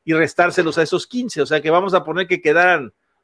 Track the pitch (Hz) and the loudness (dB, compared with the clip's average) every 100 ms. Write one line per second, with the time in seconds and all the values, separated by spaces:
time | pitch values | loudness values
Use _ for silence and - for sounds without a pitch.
0 | - 160 156 - 175 - 165 156 156 175 | -4 0 0 2 0 2 -2 0 -2 -2
1 | - 247 247 - 139 156 156 170 190 180 | -4 -8 -8 -4 -2 -2 2 0 2 0
2 | 156 165 180 180 160 160 180 170 120 - | 0 -4 -2 -2 0 2 4 2 -2 -14
3 | _ _ | _ _